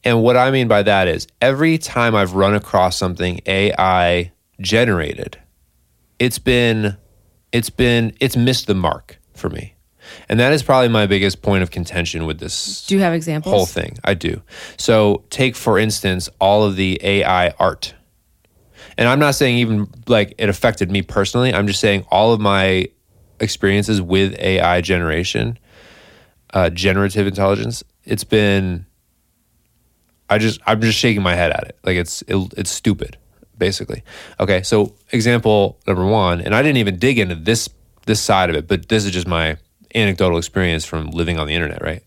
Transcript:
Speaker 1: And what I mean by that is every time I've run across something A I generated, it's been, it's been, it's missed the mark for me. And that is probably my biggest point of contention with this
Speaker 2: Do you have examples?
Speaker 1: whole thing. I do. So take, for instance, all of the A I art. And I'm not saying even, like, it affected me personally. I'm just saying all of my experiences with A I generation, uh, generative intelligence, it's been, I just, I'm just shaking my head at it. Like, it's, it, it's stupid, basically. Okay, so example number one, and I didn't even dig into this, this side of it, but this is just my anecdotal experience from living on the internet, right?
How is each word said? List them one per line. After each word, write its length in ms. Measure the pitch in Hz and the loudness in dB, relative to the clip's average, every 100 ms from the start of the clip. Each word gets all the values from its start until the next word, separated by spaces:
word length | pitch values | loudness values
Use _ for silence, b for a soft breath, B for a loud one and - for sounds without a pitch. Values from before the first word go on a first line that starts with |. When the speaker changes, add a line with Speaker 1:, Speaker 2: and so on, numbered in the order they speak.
Speaker 1:
And 180 | 123 117 | 2 2
what 140 | 113 123 | 4 4
I 140 | 131 | 4
mean 180 | 135 117 | 2 2
by 140 | 104 | 2
that 260 | 101 98 90 | 4 2 2
is 180 | 78 - _ | -2 -8 _
every 340 | 123 135 160 160 | 0 2 0 0
time 380 | - 123 117 | -2 -2 2
I've 180 | 107 95 | 2 0
run 200 | 95 98 | 2 2
across 420 | 104 - 98 90 - | 0 0 2 2 0
something 440 | 92 87 90 90 - | -4 -4 -4 -4 -4
A 260 | 95 101 - | 0 0 0
I 540 | 92 92 87 87 87 _ _ - | 2 2 2 0 -2 _ _ -12
generated, 760 | 95 110 120 92 76 - - - _ _ _ _ _ _ _ _ | -2 2 2 0 -2 -8 -12 -14 _ _ _ _ _ _ _ _
it's 200 | 123 - | -2 0
been, 580 | - 123 120 110 104 98 _ _ _ _ _ | 0 2 2 0 -2 -6 _ _ _ _ _
it's 180 | 147 - | -4 -4
been, 440 | - 123 117 113 - | 0 2 2 0 -2
it's 160 | 135 127 | -2 2
missed 300 | 123 127 - | 2 0 -2
the 80 | |
mark 440 | 95 82 - - - _ | 0 0 -4 -10 -20 _
for 160 | - 85 | -10 -10
me. 240 | - 101 _ _ _ B B B | -8 -14 _ _ _ B B B
And 120 | 110 | 2
that 120 | 127 | 4
is 100 | 151 | 2
probably 260 | - 131 123 | 4 4 4
my 180 | 113 101 | 4 2
biggest 360 | 98 98 - | 2 0 -2
point 200 | - 98 | 0 0
of 80 | 90 | 0
contention 540 | - 82 95 82 82 80 | -4 -6 -6 -6 -6 -6
with 140 | 78 | -6
this 460 | - - - - - | -8 -8 -8 -10 -2
Speaker 2:
Do 80 | 196 | 0
you 40 | |
have 100 | 180 | 0
examples? 420 | 165 160 156 170 | -2 -4 -6 0
Speaker 1:
whole 120 | 104 90 | 0 0
thing. 320 | - 78 - | -4 -8 -6
I 120 | - | -4
do. 280 | 85 82 - - B B B | -2 -4 -6 -12 B B B
So 480 | - 110 104 101 _ | 2 4 4 0 _
take, 240 | - 127 | -4 -2
for 240 | 117 - 101 | -2 0 2
instance, 500 | 110 101 98 92 87 _ | 0 -2 -2 -4 -6 _
all 240 | 98 104 | 2 4
of 120 | 104 95 | 2 0
the 220 | 95 92 | -2 -2
A 200 | 98 98 | 0 0
I 260 | - 92 87 - | 2 2 0 0
art. 360 | 90 - - - _ _ _ _ _ _ _ B B - | -2 -2 -12 -16 _ _ _ _ _ _ _ B B 0
And 100 | 120 | 2
I'm 100 | 135 | 4
not 140 | 147 | 2
saying 240 | 135 135 120 | 2 2 2
even, 300 | 117 107 101 - 117 | 2 0 -2 -8 0
like, 260 | 117 101 - | 2 2 -2
it 100 | 107 | -2
affected 420 | 95 - 107 90 | 0 -2 0 -2
me 120 | 98 | -2
personally. 520 | 92 - 98 123 127 | -2 -2 0 0 0
I'm 120 | 107 101 | 0 0
just 140 | 98 | 0
saying 260 | 107 98 - | 0 0 0
all 220 | 92 113 | 2 4
of 80 | 113 | 4
my 480 | 104 98 95 92 - _ _ _ _ _ | 2 2 2 0 -2 _ _ _ _ _
experiences 600 | 95 - 98 101 101 104 | -6 -2 0 0 0 -2
with 320 | 85 95 98 - | 0 0 0 0
A 200 | 95 92 | 0 2
I 200 | 87 90 | 2 2
generation, 800 | 87 90 82 78 85 110 113 117 b b b b b b b b _ | 0 -2 0 -2 -2 -4 -4 -6 b b b b b b b b _
uh, 160 | 98 87 | -2 0
generative 560 | 85 98 95 98 98 98 | 0 0 0 0 0 -2
intelligence, 580 | 95 98 104 113 120 - _ | 0 0 0 -4 -8 -14 _
it's 200 | - 113 | -8 -6
been, 600 | - 110 104 98 92 87 90 _ _ _ _ _ _ _ _ _ _ _ _ _ - | 0 2 2 2 0 -6 -10 _ _ _ _ _ _ _ _ _ _ _ _ _ -2
I 100 | 107 | 0
just, 220 | 110 - - | 2 -2 -2
I'm 140 | 110 | 2
just 180 | 113 107 | 2 2
shaking 240 | 123 104 | 0 2
my 120 | 92 87 | 0 2
head 160 | 85 | 0
at 120 | - - | -2 -8
it. 100 | - | -6
Like, 120 | - 90 | -2 -2
it's, 260 | 85 - | -4 -8
it, 300 | - 95 92 - | -4 -4 -4 -6
it's 140 | 90 | -8
stupid, 460 | - - 90 - - _ _ _ - | -2 -2 -2 -6 -14 _ _ _ -4
basically. 460 | 92 95 - - B B B B | -4 -4 -8 -12 B B B B
Okay, 220 | 95 92 | 0 0
so 300 | 92 110 101 _ _ | 2 0 0 _ _
example 640 | 123 113 120 113 107 98 - - | -2 0 0 2 2 2 -2 -4
number 180 | 90 | -2
one, 360 | 95 110 90 87 | 0 2 2 -2
and 140 | - | 0
I 80 | 107 | 0
didn't 160 | 151 135 | 2 2
even 200 | 101 90 | 0 0
dig 200 | 123 120 | 0 0
into 180 | 92 82 | -2 -2
this, 320 | 80 113 - _ _ _ - | -2 -2 -4 _ _ _ -4
this 140 | 107 | -2
side 300 | - 98 90 | 0 2 2
of 60 | 80 | -2
it, 100 | 82 | -2
but 220 | 95 - | -6 0
this 160 | 113 | -2
is 80 | 101 | -2
just 160 | 90 82 | -6 -4
my 280 | 85 80 78 _ _ _ | -2 -2 -6 _ _ _
anecdotal 440 | 113 104 92 92 85 | -2 0 2 0 0
experience 460 | 82 98 90 80 | -2 -2 0 -2
from 260 | - 80 78 | -4 -8 -6
living 280 | 80 82 82 | -4 -2 -2
on 80 | 76 | -4
the 60 | |
internet, 280 | 82 78 80 | -4 -4 -6
right? 200 | 78 80 | -8 -8